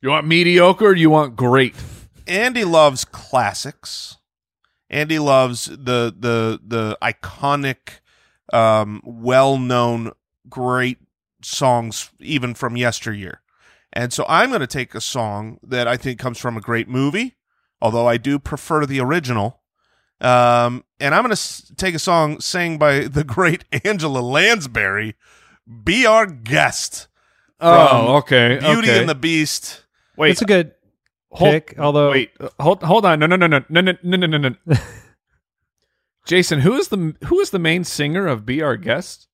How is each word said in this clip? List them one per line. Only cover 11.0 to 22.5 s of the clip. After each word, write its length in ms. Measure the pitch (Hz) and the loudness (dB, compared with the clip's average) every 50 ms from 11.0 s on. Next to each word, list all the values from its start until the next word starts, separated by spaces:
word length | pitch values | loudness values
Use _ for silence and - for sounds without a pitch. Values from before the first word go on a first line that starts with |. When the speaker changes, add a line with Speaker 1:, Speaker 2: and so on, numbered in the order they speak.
| _ _ _ _ _ _ _ _ _ | _ _ _ _ _ _ _ _ _
Speaker 2:
songs, 680 | - - - 147 131 123 120 113 113 107 - - - _ _ | -12 -8 -2 0 2 2 0 -2 -6 -10 -12 -12 -14 _ _
even 340 | - - 156 139 123 123 120 | -12 -6 -6 -4 -4 -4 -8
from 240 | - - 123 113 120 | -6 -8 -8 -6 -2
yesteryear. 640 | 123 120 113 - - 117 107 101 98 90 - - _ _ _ _ _ _ _ _ _ _ | -2 -2 -2 -4 -8 -10 -10 -10 -12 -16 -16 -20 _ _ _ _ _ _ _ _ _ _
And 200 | - - 123 123 - | -8 -8 -6 -6 -4
so 120 | - 139 - | -6 -4 0
I'm 240 | 160 170 220 262 | 0 0 0 0
gonna 140 | 262 240 135 120 | 0 -4 -4 -4
take 280 | - 139 127 - - | -6 -8 -10 -8 -10
a 60 | 110 | -12
song 580 | - - - 131 117 110 101 101 107 110 110 - _ | -10 -8 -6 -6 -6 -6 -6 -8 -10 -12 -14 -18 _
that 240 | 92 123 123 120 117 | -8 -4 -4 -2 -2
I 100 | 123 123 | -2 -4
think 200 | - 135 127 110 | -4 -8 -10 -6
comes 180 | - 131 120 - | -8 -8 -8 -6
from 180 | - 127 117 113 | -8 -8 -8 -8
a 40 | |
great 260 | 101 - 117 117 120 - | -6 -4 -4 -4 -4 -4
movie, 460 | 127 127 135 143 143 202 240 262 _ _ _ _ _ _ _ _ _ _ | -2 -2 -2 0 -2 -2 -6 -6 _ _ _ _ _ _ _ _ _ _
although 260 | - 113 110 117 117 120 | -4 -2 0 2 2 2
I 100 | 117 120 | 0 0
do 220 | 110 139 143 143 | -2 -2 -4 -4
prefer 460 | 139 - - 139 - - 170 156 147 | -4 -8 -12 -12 -6 -2 -2 -2 -2
the 140 | 139 139 135 | -2 -2 -4
original. 600 | 131 123 151 175 156 123 123 110 101 113 127 _ _ _ _ _ _ _ _ _ _ _ _ _ | -2 0 -2 -2 -2 -2 -2 -2 -2 -4 -6 _ _ _ _ _ _ _ _ _ _ _ _ _
Um, 640 | - 127 123 123 123 120 120 123 120 120 123 123 _ _ _ _ | 0 2 4 4 4 4 4 2 2 0 -2 -6 _ _ _ _
and 140 | 135 139 151 | -4 0 0
I'm 80 | 185 233 | 2 2
gonna 100 | 254 214 | 0 -2
s-, 380 | - - - - - - _ - - | -4 -6 -10 -12 -16 -20 _ -12 -6
take 160 | - 185 175 | -6 -6 -4
a 40 | 156 | -4
song 400 | - - 175 170 156 151 151 - | -2 0 2 2 2 0 -2 -6
sang 380 | - - | -8 -6